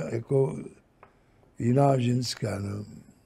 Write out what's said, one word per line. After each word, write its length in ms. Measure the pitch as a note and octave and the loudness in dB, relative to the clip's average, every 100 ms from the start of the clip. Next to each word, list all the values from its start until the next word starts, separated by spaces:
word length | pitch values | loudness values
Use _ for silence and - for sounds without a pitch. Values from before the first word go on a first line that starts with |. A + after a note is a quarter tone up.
| A#2 | 0
jako 460 | A2+ A2+ C#3 C3 F2+ - - _ _ - _ _ _ _ - | -4 0 2 2 -2 -12 -16 _ _ -20 _ _ _ _ -2
jiná 380 | A#2 B2+ C#3 C3+ | 2 4 4 4
ženská, 600 | A#2+ B2 B2 - A2+ G2 | 2 0 -2 -4 -4 -4
no. 260 | G2+ G#2 G#2 - - _ | -6 -8 -10 -16 -20 _